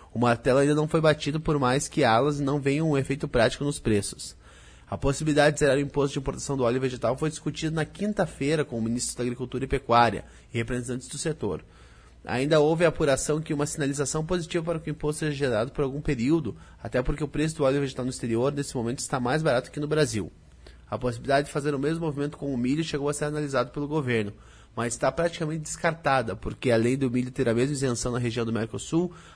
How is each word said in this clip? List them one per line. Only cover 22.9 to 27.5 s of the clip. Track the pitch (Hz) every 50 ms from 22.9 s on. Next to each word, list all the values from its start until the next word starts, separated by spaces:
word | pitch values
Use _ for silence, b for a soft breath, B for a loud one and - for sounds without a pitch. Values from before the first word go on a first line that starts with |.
| 151 143 139 143
a | 147
ser | - 151
analisado | 147 151 151 151 139 135 127 123 131
pelo | - 147 143
governo, | 139 151 156 135 123 120 110 104 101 107 b b b b b b b b
mas | 117 117 120 117
está | - 143 -
praticamente | - - 170 170 165 - 165 151 160 160
descartada, | 156 - - - - 165 160 - - 143 135 131 117 110 95
porque | 110 - 107 107 - - 123
além | 117 113 113 120 135 139
do | 135 123
milho | 117 123 123 127
ter | - - 131
a | 117